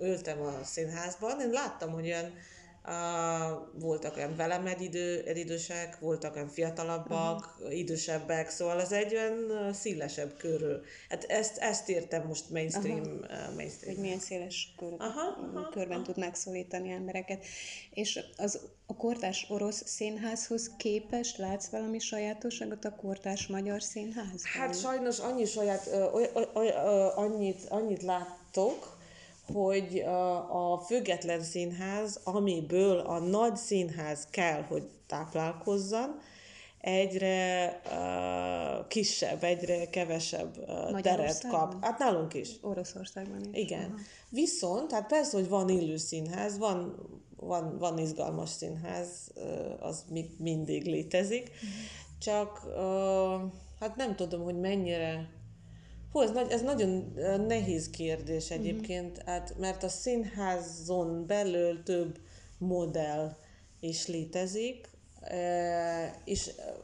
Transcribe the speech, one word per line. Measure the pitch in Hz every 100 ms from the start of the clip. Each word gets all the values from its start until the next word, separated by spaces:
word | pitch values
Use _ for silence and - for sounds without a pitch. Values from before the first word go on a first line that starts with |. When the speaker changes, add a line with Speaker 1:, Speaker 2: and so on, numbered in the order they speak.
Speaker 1:
ültem | 185 180 175 147
a | 147 139
színházban, | - - 160 165 175 185 220 285
én | 247
láttam, | 247 269 - 160
hogy | 160
olyan, | 165 170 - - - - - - -
ö, | 170 170 170 165 165 160 156 - 147
voltak | 160 156 151 139
olyan | 147 160
velem | 165 180 185
egy | 180
idő-, | 185 175 175 175 -
egy | 165
idősek, | 165 165 165 170 165 -
voltak | 156 156 156
olyan | 147 143
fiatalabbak, | 165 165 165 165 165 160 165 165 208 - -
Speaker 2:
Aha. | -
Speaker 1:
idősebbek, | 156 151 160 - 156 151 160 160
szóval | - 175 175
ez | 180
egy | 208 208
olyan, | 220 220 226 220
ö, | 214 202
szélesebb | 202 220 165 143 151 143 -
körül. | 165 160 151 139 - - -
Hát | 170
ezt, | - 214 214 -
ezt | 226 202 -
értem | 175 170 165 160
most | 156 -
mainstream, | 160 160 190 156 156
Speaker 2:
Aha. | 156 151 - - 143
Speaker 1:
ö, |
mainstream. | 147 147 - -
Speaker 2:
Hogy | 190
milyen | 196 185
széles | - 185 180 185 - -
kör-, | 175 170
Speaker 1:
Aha, | 220 269 349 - 269
aha, | 180 311
Speaker 2:
körben | 208 180 180
Speaker 1:
aha. | 180
Speaker 2:
tud | 180
megszólítani | 175 180 196 185 180 180 185
embereket. | 185 185 185 185 190 - - - - -
És | - 208 - - -
az, | 202 - - - -
a | 220
kortárs | 233 233 190 196 -
orosz | 202 208 208 -
színházhoz | - 214 214 226 226 - 226 233 -
képest | 220 208 214 240 240 -
látsz | 190 196 -
valami | 220 220 220
sajátosságot | - 214 208 214 240 233 220 208
a | 208 208
kortárs | 196 196 196 202 -
magyar | 190 196 202
színházban? | - 220 214 220 202 185 -
Speaker 1:
Hát | - 262 180
sajnos | 254 262 247 240
annyi | 240 254
saját, | 208 214 208 196 -
ö, | 196 190
oly-, | 220 233
oly-, | 233 233
oly-, | 214 220 -
ö, | 160 202 190
annyit, | - 208 214 196 185 -
annyit | 208 220 180
láttok, | 180 180 175 - - - 208 320 - - - - - - -
hogy, | 202 190 196 180 180
ö, | 151 180 180 175 180
a | 175 175 175 175
független | 240 196 175 170 170
színház, | 165 180 175 175 190 202 214 202
amiből | - 196 202 170 151 175 196 180
a | - 170
nagy | 175 202 233 202
színház | - 196 175 156 151 147 -
kell, | - 170 151
hogy | 147 151 147 - -
táplálkozzon, | 147 160 165 160 170 - 202 196 220 269 302 - - - - - -
egyre, | - 190 196 185 190 185 185 180 175 - -
ö, | 85 90 90 90 90 90 87 76 65 -
kisebb, | 220 196 - - 156
egyre | 175 175 175 175 170
kevesebb, | 180 165 165 160 170 165 160
ö, |
teret | - 170 -
Speaker 2:
Magyarországon? | 196 185 156 151 160 247 175
Speaker 1:
kap. | 160 185
Hát | 208 240
nálunk | 262 175 160
is. | 143 - -
Speaker 2:
Oroszországban | 202 185 180 190 190 196 196 196
is. | 202 208
Speaker 1:
Igen. | 208 170
Speaker 2:
Aha. | 175 214 - - -
Speaker 1:
Viszont, | 240 330 - 180 196 311
hát | 220 214
persze, | 302 294 202
hogy | 185
van | 196 185
élő | 185 160 160
színház, | - 160 156 185 208 202
van, | 214 180 175 - - - - -
van, | 175 175 160 -
van | 175 165
izgalmas | 160 156 156 160 160
színház, | - 165 160 170 175 175 175 -
ö, | - - - - -
az | - 160 -
mi-, | 160 165 -
mindig | 165 156 151 151
létezik. | 170 156 156 180 196 240 240
Speaker 2:
Mhm. | - 214 202 220 - - -
Speaker 1:
Csak, | - 208 208 - -
ö, | - 185 190 196 190 190 185 190 185 - -
hát | 214 226
nem | 254 196
tudom, | 175 170
hogy | 175 175
mennyire. | 190 196 180 170 165 160 165 - - - - - - - -
Hú, | 302
ez | 226
nagy-, | 233 240
ez | 233
nagyon, | 254 277 196 185 175 -
ö, | 175 196
nehéz | 214 226 190 165 156
kérdés | - 165 160 156 160 156
Speaker 2:
Mhm. | 165
Speaker 1:
egyébként, | 208 220 220 180 175 175 -
hát, | 175 175 -
mert | 190 190
a | 185
színházon | - 254 240 208 202 190 180 170 165 165 180 165 165 170
belül | 202 202 175 175 165
több | 165 180 165 156 - - - -
modell | 185 180 165 156 151 151 156 156 - - - -
is | 165 160 -
létezik, | 170 160 180 185 208 240 254 - - - - -
ö, | 180 175 175 175 170 170 165 160 -
és | - 196 - - - -